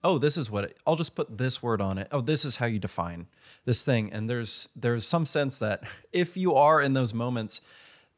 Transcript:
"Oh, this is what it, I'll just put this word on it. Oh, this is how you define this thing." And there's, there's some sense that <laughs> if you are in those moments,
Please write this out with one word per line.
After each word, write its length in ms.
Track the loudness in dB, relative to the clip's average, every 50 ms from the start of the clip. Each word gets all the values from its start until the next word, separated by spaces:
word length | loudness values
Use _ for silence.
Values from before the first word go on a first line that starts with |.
| 2 2
"Oh, 100 | 0 2
this 200 | 2 2 2 2
is 120 | 0 -2
what 140 | -4 -4 -4
it, 140 | -4 -8 _ _ 0
I'll 80 | 0
just 200 | 0 0 -4 -2
put 220 | -4 -8 -8 -6 -4
this 240 | -2 -2 -2 -2
word 200 | -2 -2 0 0
on 160 | 0 -2 -4 -4
it. 100 | -6 -6
Oh, 100 | -4 -4
this 220 | -2 0 2 2 2
is 100 | 0 0 -2
how 80 | -2
you 140 | -2 -2 -2
define 480 | -4 -6 -6 -6 -6 -6 -6 -12 -14 -18 _ _ _ -20 -20 _ _
this 180 | 2 2 2 2
thing." 280 | 2 0 0 0 -2 -6
And 160 | -8 -6 -6
there's, 400 | -4 -4 0 0 0 0 0 -4 _
there's 300 | -4 -2 -2 0 2 2
some 200 | 2 2 2 2
sense 340 | 0 0 0 0 0 -2 -2
that 240 | -2 -2 -4 -4 -8 -14 -18 -18
<laughs> 140 | _ -6 -2 -2 -2
if 120 | 0 -2 -2
you 180 | 0 2 4
are 260 | 6 6 6 6 6
in 120 | 4 2 2
those 200 | 2 0 0 0
moments, 480 | -2 -4 -2 -4 -4 -2 -2 -2 -4 -4 -8 -20 -20 -20 -20 -20 _ _ _ _